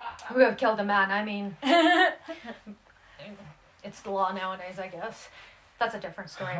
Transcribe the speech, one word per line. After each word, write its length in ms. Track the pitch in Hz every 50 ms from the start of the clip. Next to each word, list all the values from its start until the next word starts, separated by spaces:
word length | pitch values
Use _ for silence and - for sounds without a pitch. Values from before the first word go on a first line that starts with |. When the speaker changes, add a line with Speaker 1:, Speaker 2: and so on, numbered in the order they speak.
Speaker 1:
<laughs> 260 | - - - - - -
Speaker 2:
who 100 | 240 254
have 160 | 262 233 202
killed 240 | - - 226 220 214
a 40 | 202
man. 260 | 202 208 202 190 190
I 120 | 202 202 214
mean, 320 | 214 208 202 202 202 196 - -
Speaker 3:
<laughs> 20 | 277 339 339 330 330 349 339 381 339 - - - - 330 320 - 233 220 - _ 214 202 _ _ _ _ _ _ - - - - 202 208 - 202 151 151 _ _ _ _ _ -
Speaker 2:
it's 180 | 208 202 -
the 100 | - 208
law 220 | 196 196 196 - 196
nowadays, 460 | 196 185 185 190 185 180 180 185 190
I 100 | 185 185
guess. 400 | 180 165 180 226 226 - - - - - - - - _ _ _ _ _
That's 160 | 233 226 226
a 40 | 202
different 300 | - 175 160 - 190 170
story, 240 | - - - 185 180 175